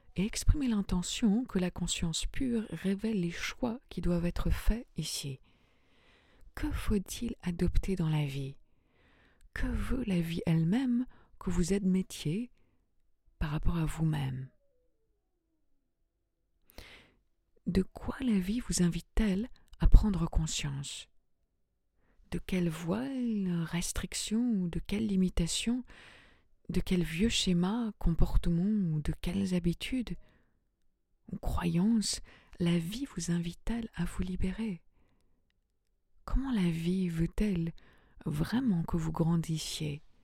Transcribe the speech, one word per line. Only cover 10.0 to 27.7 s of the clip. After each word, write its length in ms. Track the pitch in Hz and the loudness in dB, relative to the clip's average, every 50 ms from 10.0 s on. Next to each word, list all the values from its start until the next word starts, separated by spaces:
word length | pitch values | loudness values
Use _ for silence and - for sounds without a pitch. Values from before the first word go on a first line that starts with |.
| 247 | 0
la 140 | 214 185 175 | 0 0 0
vie 220 | 165 165 165 170 - | 0 0 -2 -2 0
elle-même 600 | - 165 160 165 165 190 247 277 247 240 240 254 - - - - _ - - | 2 4 4 4 4 2 2 2 2 2 0 0 -2 -8 -18 -20 _ -18 -8
que 120 | - - | -4 -2
vous 200 | 175 175 180 160 | 2 2 2 2
admettiez 800 | 196 202 208 185 185 185 180 - - - - 151 156 208 247 240 _ _ _ _ _ _ _ _ _ _ _ _ _ _ _ _ - - | 2 0 2 2 2 0 0 -4 -6 -8 -4 -4 -4 -4 -6 -8 _ _ _ _ _ _ _ _ _ _ _ _ _ _ _ _ -8 -6
par 140 | - 151 | -4 -2
rapport 260 | 147 156 - - 170 170 | -2 0 2 2 2 2
à 80 | 160 | 0
vous-même ? 640 | 151 - 160 160 160 151 147 143 135 131 131 131 131 _ _ _ _ _ _ _ _ _ _ _ _ _ _ _ _ _ _ _ _ _ _ _ _ _ _ _ _ _ _ _ _ _ _ _ _ _ _ _ _ _ _ _ _ - - - - - - - _ _ _ _ _ _ _ _ _ _ _ - 226 | -2 -2 0 0 0 0 0 -2 -4 -4 -6 -10 -12 _ _ _ _ _ _ _ _ _ _ _ _ _ _ _ _ _ _ _ _ _ _ _ _ _ _ _ _ _ _ _ _ _ _ _ _ _ _ _ _ _ _ _ _ -20 -20 -20 -20 -20 -20 -20 _ _ _ _ _ _ _ _ _ _ _ -4 0
De 160 | 175 190 185 | 2 2 0
quoi 340 | - - - - - - - | 0 -4 -12 -8 -8 -6 -4
la 180 | 269 247 214 196 | 0 0 2 2
vie 200 | 180 185 214 247 | 0 0 -2 -4
vous 200 | 233 - 175 165 | -2 -2 0 2
invite-t-elle 680 | 180 170 165 170 - _ - - 226 214 185 190 226 - - - - - - - | 2 2 2 -2 -6 _ 2 2 4 4 2 0 -2 -4 -8 -16 -20 -20 0 4
à 80 | - - | 8 12
prendre 400 | - - - 214 196 165 165 - | 12 12 10 10 2 2 0 0
conscience ? 800 | - - 160 156 - - - 147 139 139 139 - - - - - _ _ _ _ _ _ _ _ _ _ _ _ _ _ _ _ _ _ _ _ _ _ - - | 0 0 0 0 -2 -4 -4 -4 -6 -6 -8 -8 -10 -12 -14 -16 _ _ _ _ _ _ _ _ _ _ _ _ _ _ _ _ _ _ _ _ _ _ -14 -8
De 80 | - 175 | -8 -8
quel 300 | - - 190 185 180 170 | -6 -2 -2 0 0 0
voile, 920 | 156 160 175 165 185 220 254 277 269 254 247 240 220 208 196 180 175 170 165 156 | -2 -2 -4 -2 -2 -2 -2 -4 -4 -4 -2 -2 -2 -2 0 0 0 -2 -2 -2
restriction 680 | - 170 180 - - - - - - - - - 208 226 | -2 -4 -4 -4 -4 -4 -6 -6 -6 -6 -4 -2 0 0
ou 300 | 247 247 226 196 180 175 | 2 2 2 0 0 0
de 100 | 160 165 | -2 -4
quelle 280 | - - 196 208 226 214 | -4 -2 -2 -2 0 2
limitation, 760 | 196 190 185 180 - - 170 165 - - - 226 240 254 247 - - - - - - - - - - _ _ _ _ _ _ - | 2 4 2 2 2 2 0 0 0 -2 -2 -2 -2 -2 -4 -8 -14 -20 -20 -20 -20 -20 -20 -20 -20 _ _ _ _ _ _ -4
de 100 | 165 185 | -2 0
quel 220 | - - 185 180 170 | 0 2 2 0 0
vieux 260 | 156 160 160 208 233 | 0 0 0 0 0
schéma, 640 | 226 - - 190 180 170 175 185 | 2 0 2 2 2 2 2 2